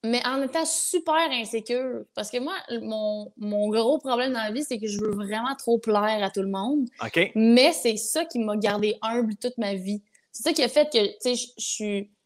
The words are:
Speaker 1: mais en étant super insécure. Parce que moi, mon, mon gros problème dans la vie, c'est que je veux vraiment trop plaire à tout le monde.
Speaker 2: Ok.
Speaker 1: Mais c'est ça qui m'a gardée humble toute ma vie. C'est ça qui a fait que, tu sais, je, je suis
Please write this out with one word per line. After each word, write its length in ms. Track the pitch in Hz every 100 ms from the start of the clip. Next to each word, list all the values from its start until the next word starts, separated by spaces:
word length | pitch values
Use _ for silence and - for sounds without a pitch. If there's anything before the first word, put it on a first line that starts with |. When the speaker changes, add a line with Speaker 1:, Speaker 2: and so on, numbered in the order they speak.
Speaker 1:
mais 160 | 220 240 247
en 160 | 269
étant 220 | 269 330
super 640 | 320 - - 359 330 311 330
insécure. 720 | 254 208 226 220 240 262 233 220 -
Parce 120 | 208
que 100 | 247
moi, 160 | 269 381 - 233
mon, 520 | 220 220 214 214 208 -
mon 320 | 208 208 208
gros 300 | 214 226 302
problème 340 | 269 240 254
dans 100 | 247
la 80 | 214
vie, 140 | 226
c'est 160 | 294 233
que 80 | 214
je 100 | 208
veux 140 | 214
vraiment 400 | 202 202 214 240 269
trop 220 | - 233
plaire 400 | 226 208 214 214
à 40 | 196
tout 140 | 196
le 60 | 190
monde. 380 | 190 214 294 247 -
Speaker 2:
Ok. 260 | 113 165 190 214
Speaker 1:
Mais 360 | 226 240 277
c'est 240 | 330 240 214
ça 280 | - 311
qui 160 | 330 247
m'a 160 | 214 208
gardée 420 | 202 208 208 208
humble 360 | 220 233 226 208
toute 200 | 247 247
ma 160 | 202
vie. 280 | 196 185 208 _ _ _
C'est 100 | -
ça 100 | 311
qui 120 | 311
a 40 | 240
fait 220 | 294 294
que, 140 | 233 202
tu 80 | -
sais, 140 | 247 247
je, 100 | - -
je 80 |
suis 460 | - - 214 202 202 _